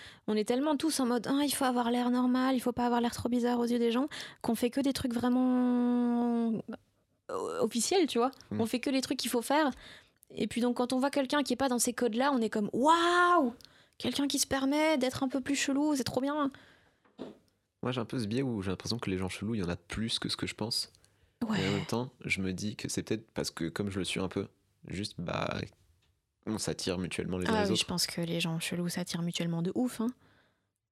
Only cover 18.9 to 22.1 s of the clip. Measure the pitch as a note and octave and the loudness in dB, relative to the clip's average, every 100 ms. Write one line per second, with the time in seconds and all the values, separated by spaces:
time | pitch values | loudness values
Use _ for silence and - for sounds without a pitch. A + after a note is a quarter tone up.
18.9 | A2+ - F#2 F#2+ - G2+ A#2 E2+ F2 - | -4 -2 -2 -2 -4 -4 -2 -2 -4 -6
19.9 | - A2+ - - - - - G#2+ - - | -6 -4 -4 -4 -4 -6 -4 -4 -4 -6
20.9 | _ _ _ _ _ A3 G#3+ F#2+ G2+ - | _ _ _ _ _ -2 0 0 0 -2
21.9 | A2+ C3 | -2 -4